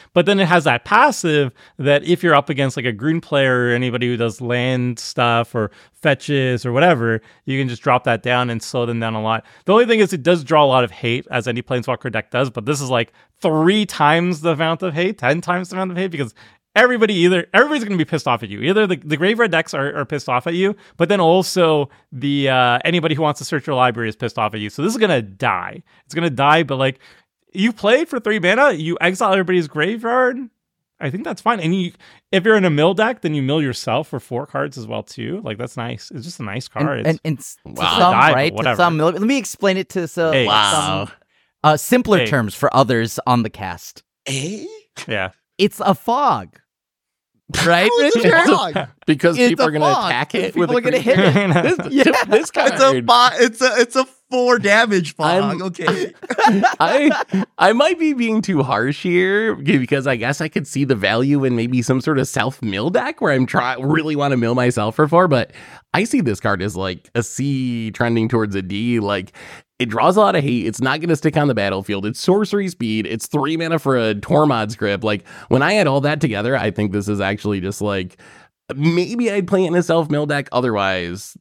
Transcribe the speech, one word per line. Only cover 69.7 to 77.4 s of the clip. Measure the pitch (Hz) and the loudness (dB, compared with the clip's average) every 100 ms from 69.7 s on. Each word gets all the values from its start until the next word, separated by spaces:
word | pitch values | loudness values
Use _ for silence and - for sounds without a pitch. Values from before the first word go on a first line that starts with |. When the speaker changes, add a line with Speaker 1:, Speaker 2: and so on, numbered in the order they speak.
| - | -6
Speaker 3:
it | 123 | -4
draws | 110 147 190 | 2 2 4
a | |
lot | 202 180 | 2 2
of | |
hate. | 139 123 98 | 0 -2 -4
It's | 110 | -4
not | 131 151 | -4 -2
gonna | 170 156 | -2 0
stick | 160 156 | 0 2
on | 147 | 0
the | 113 | 0
battlefield. | 101 95 95 98 104 | -2 -2 -4 -4 -4
It's | - | -4
sorcery | - 196 208 202 190 | -2 -2 0 -2 -4
speed. | - 117 110 98 | -6 -4 -4 -4
It's | 113 - | -8 -6
three | 147 139 165 | -4 -4 -4
mana | 165 165 | -4 -2
for | 143 127 | 0 0
a | 113 104 | 0 -2
Tormod's | - 147 151 120 107 110 | 0 2 2 2 -2 -4
Grip. | 107 98 | -2 -2
Like, | 107 104 - - - | -2 -4 -6 -16 -2
when | 127 | 0
I | 151 208 | 2 2
add | 160 | 2
all | 139 | 0
that | 143 151 | 0 -2
together, | 147 101 110 131 | -2 -2 -2 -2
I | 104 | -2
think | 95 104 | -2 -2
this | 101 101 | -2 -2
is | 104 | -2
actually | 98 101 | -2 -4